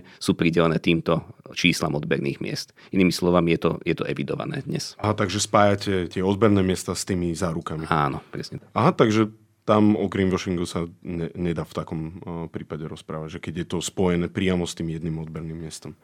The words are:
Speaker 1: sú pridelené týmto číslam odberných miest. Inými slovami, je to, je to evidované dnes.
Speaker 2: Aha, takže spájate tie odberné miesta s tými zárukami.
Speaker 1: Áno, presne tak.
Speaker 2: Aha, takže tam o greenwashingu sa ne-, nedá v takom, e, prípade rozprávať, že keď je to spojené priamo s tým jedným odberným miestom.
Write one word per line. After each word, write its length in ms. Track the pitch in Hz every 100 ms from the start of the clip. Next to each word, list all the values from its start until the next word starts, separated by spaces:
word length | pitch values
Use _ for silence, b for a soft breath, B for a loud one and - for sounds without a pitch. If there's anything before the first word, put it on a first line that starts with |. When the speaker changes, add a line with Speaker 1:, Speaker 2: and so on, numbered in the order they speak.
| B B
Speaker 1:
sú 160 | -
pridelené 480 | 87 87 82 82 80
týmto 400 | - 82 80 82 - - -
číslam 400 | - 87 - -
odberných 460 | 151 160 - 139 -
miest. 320 | - - - B B
Inými 220 | 95 90
slovami, 400 | 82 90 87 85
je 80 | 80
to, 120 | 82 -
je 100 | -
to 140 | 80 -
evidované 560 | 71 69 - 55 139
dnes. 320 | 131 156 - -
Speaker 2:
Aha, 140 | 104
takže 260 | 104 101 104
spájate 680 | - 110 104 101 - 95 85
tie 160 | -
odberné 400 | 92 101 110 101
miesta 320 | 92 90 - 90
s 80 |
tými 320 | - 92 87 78
zárukami. 480 | 87 82 - 80 80
Speaker 1:
Áno, 380 | 80 71 71 -
presne 320 | - - -
tak. 80 | -
Speaker 2:
Aha, 240 | 104 135 -
takže 320 | 120 107 107 110 _ _
tam 320 | - 107 104
o 160 | 104 95
greenwashingu 560 | 92 92 90 - 90 87
sa 240 | 92 85 -
ne-, 300 | - 85 82
nedá 300 | - 87 82
v 120 | 80 -
takom, 240 | 80 82
e, 100 | 80 82 - 85 82
prípade 320 | - 69 78
rozprávať, 480 | 78 80 - 78 78
že 100 | -
keď 140 | - 82
je 100 | 82
to 100 | 87
spojené 480 | - - 92 87 85
priamo 400 | - 95 92 85
s 80 |
tým 160 | - 82
jedným 320 | 80 82 80
odberným 320 | 80 80 82 80
miestom. 380 | 80 - - -